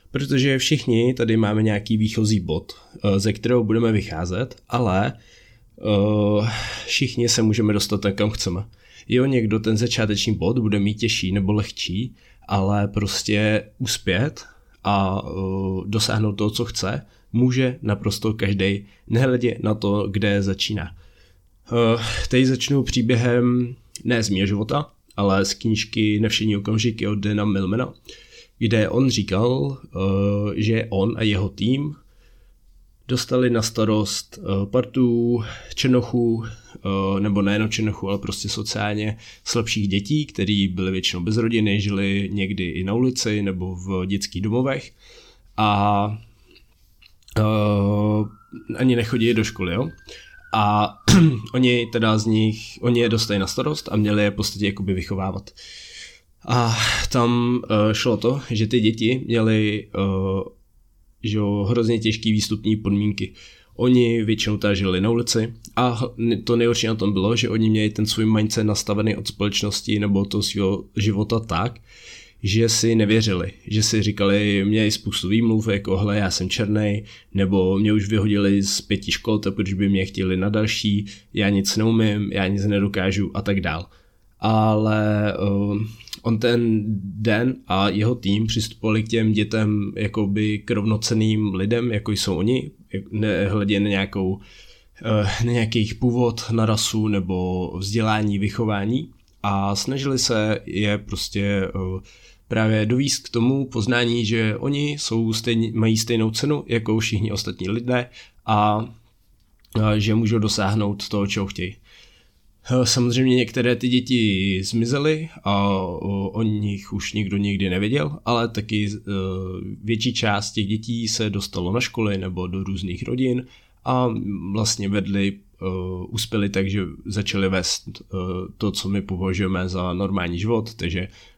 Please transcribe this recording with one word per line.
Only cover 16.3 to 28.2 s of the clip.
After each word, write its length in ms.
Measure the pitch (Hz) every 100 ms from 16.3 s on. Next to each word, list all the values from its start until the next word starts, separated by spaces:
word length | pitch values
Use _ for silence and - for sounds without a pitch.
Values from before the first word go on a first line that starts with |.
toho, 180 | 101 107
co 140 | 107
chce, 420 | 113 110 95 131 - - _
může 460 | 117 127 127 127 131
naprosto 520 | 107 101 104 101 110
každej, 520 | 107 101 101 98 98 101 - -
nehledě 520 | 113 131 127 120 -
na 120 | 107
to, 340 | 107 101 101 101
kde 320 | 98 101 101
začíná. 480 | 98 92 - 107 82 - - - _ _ _ _ -
Eh, 300 | 120 113 113 110 - -
teď 160 | 127
začnu 380 | 131 127 - 143
příběhem 920 | - 127 117 120 120 123 123 123 120 127 _ -
ne 180 | 120 120
z 80 | 98
mého 160 | 95 95
života, 440 | 101 107 143 147 _ _ -
ale 280 | 101 95
z 100 | 95
knížky 680 | - 113 107 - - 107 104
Nevšední 360 | 110 - 110 101
okamžiky 500 | 101 110 117 110 107
od 120 | 104
Dana 260 | 101 104
Millmana, 500 | 104 98 95 110 127 - - -